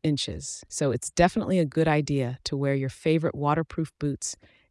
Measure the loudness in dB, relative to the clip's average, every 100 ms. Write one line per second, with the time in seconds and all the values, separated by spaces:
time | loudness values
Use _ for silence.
0 | 2 0 -2 -6 -8 -12 -10 -2 0 0
1 | -2 2 2 2 0 2 2 2 2 2
2 | 2 0 0 -4 -6 -2 0 0 -2 -2
3 | 2 2 2 0 0 0 0 -4 -8 -6
4 | -6 -4 -8 -10 _ _ _